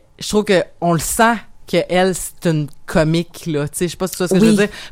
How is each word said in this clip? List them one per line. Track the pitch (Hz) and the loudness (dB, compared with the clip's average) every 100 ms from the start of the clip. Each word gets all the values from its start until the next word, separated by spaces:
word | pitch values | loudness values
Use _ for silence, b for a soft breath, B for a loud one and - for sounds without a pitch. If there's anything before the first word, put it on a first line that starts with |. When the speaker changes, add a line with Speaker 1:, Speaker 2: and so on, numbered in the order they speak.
| _ - | _ -14
Speaker 1:
je | - | -4
trouve | 208 208 | -2 2
que | 185 - - | 2 0 -4
on | 170 | 0
le | 165 | 0
sent | - - 226 226 - - - | 0 2 2 2 -6 -20 -4
que | 175 - | -2 0
elle, | 175 190 175 | 2 0 -2
c'est | - - 180 | -8 -6 -2
une | 156 143 - - | 0 -2 -10 -2
comique, | 185 156 165 170 - 170 | 0 2 0 -2 -8 -6
là. | 147 147 | -4 -4
Tu | - | -4
sais, | 175 | -6
je | |
sais | - | -4
pas | 185 | -6
si | |
tu | - | -4
vois | 185 | 0
ce | |
que | 185 | 4
je | 220 | 6
veux | |
Speaker 2:
Oui. | 208 | 4
Speaker 1:
dire. | 208 B B | 0 B B